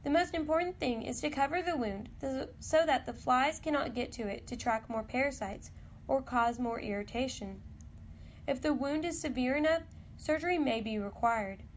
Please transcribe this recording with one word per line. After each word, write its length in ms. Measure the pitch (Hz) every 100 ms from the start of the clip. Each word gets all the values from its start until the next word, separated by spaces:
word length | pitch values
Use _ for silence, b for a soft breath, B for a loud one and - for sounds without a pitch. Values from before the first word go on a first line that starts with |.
The 60 | 285
most 240 | 320 359
important 460 | 330 302 320 359 370
thing 240 | 254 226
is 180 | - 240
to 80 | 302
cover 320 | 285 277 349
the 160 | 359 311
wound 320 | 220 196 - -
th-, 300 | 269 262 - -
so 260 | - 311
that 200 | 320 240
the 80 | -
flies 460 | 240 - 254 277 311
cannot 340 | 320 294 277
get 180 | 233 -
to 140 | - 208
it 200 | 196 -
to 100 | 240
track 320 | 247 220 233
more 140 | 226
parasites 680 | 220 254 285 262 196 - - B B B -
or 140 | 269
cause 380 | 262 247 233 240
more 200 | 240 226
irritation. 840 | - 202 208 240 262 - 202 190 - - - - B B B B -
If 140 | 254
the 120 | 302
wound 320 | 254 277 311
is 160 | 339 320
severe 340 | 302 247 254
enough, 280 | 285 302 330 339 B B -
surgery 400 | - 311 339 349
may 240 | 269 226
be 160 | 220 214
required. 680 | 202 - 233 226 196 190 -